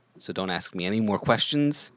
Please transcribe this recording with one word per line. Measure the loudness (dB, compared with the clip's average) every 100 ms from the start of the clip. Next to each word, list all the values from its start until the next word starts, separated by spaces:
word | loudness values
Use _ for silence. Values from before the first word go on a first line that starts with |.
| _ -16
So | -8
don't | -4 -2
ask | -2 -4
me | -4
any | -2 0
more | 0 0
questions. | 2 2 4 2 2 0 -6